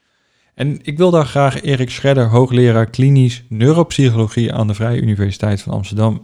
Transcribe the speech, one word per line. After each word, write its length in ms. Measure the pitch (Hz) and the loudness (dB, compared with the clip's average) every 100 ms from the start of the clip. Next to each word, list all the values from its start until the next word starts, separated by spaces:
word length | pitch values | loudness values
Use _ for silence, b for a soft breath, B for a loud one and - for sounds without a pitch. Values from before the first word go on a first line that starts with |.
| _ _ _ _ _ | _ _ _ _ _
En 240 | - 139 - | -8 -6 -6
ik 160 | - 147 | -8 0
wil 120 | 185 | 2
daar 160 | 170 139 | 2 0
graag 360 | 143 139 131 | 0 0 -2
Erik 280 | - 135 123 | -4 -2 -4
Schredder, 380 | - 139 135 117 | -2 0 2 2
hoogleraar 640 | 117 127 123 123 113 110 | 2 2 4 4 2 0
klinisch 540 | - 131 139 127 120 - | 0 2 4 2 -2 -10
neuropsychologie 1040 | 107 123 165 170 - 131 113 107 - 113 | 0 2 2 0 2 2 2 0 -2 -4
aan 140 | - 107 | -2 -4
de 80 | |
Vrije 260 | 101 113 120 | -2 -2 -2
Universiteit 600 | 123 101 98 98 107 98 | -2 0 -2 -2 -4 -4
van 100 | - | -4
Amsterdam, 480 | 107 95 101 110 107 | -8 -6 -2 -2 -2